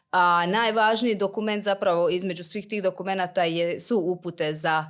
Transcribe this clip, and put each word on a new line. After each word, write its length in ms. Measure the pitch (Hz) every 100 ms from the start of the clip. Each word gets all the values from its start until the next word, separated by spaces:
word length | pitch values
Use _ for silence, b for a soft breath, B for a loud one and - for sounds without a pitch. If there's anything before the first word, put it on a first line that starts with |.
| -
a 360 | 180 175 175 175
najvažniji 680 | 214 226 220 214 226 240
dokument 500 | 196 196 220 214 208
zapravo 440 | 202 196 196 170 175
između 360 | 180 190 170
svih 240 | 170 208 -
tih 140 | 208
dokumenata 640 | 185 190 190 190 180 185
je, 360 | 170 165 170 -
su 180 | - 220
upute 560 | 170 175 170 170 151
za 300 | 156 165 156